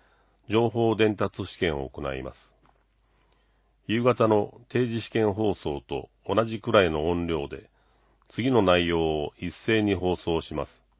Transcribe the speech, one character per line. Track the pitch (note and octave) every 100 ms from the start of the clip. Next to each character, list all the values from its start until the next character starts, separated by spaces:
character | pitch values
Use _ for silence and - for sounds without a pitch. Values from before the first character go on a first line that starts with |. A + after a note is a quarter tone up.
| _ _ _ _ -
情 | G#2+ A#2
報 | A2+ A2+
伝 | G#2 G#2+ G2+
達 | G2 -
試 | G2 -
験 | F2+ C#2+
を | C2+
行 | - C#2+
い | C2
ま | C2
す。 | - _ _ _ _ _ _ _ _ _ _ _ _ _ _ -
夕 | A2
方 | B2 A#2 A2
の | G#2+ - - -
定 | A#2+ B2
時 | A2+
試 | -
験 | A#2 G#2+
放 | G2 G#2+
送 | F2+ E2+ C#2+
と | - C#2 - _ -
同 | G2
じ | A2+ A2+
く | -
ら | G#2+
い | F2+
の | D2+ D#2+
音 | F2 E2+
量 | D#2+ C#2+
で、 | C#2+ - _ _ _ _ _ _
次 | - B2
の | B2
内 | F#2 F2+ E2+
容 | E2+
を | E2 D#2 D2 -
一 | F2 - -
斉 | A2
に | G#2
放 | F#2 F2+ F2
送 | - E2
し | -
ま | D2+ C#2
す。 | _ _ _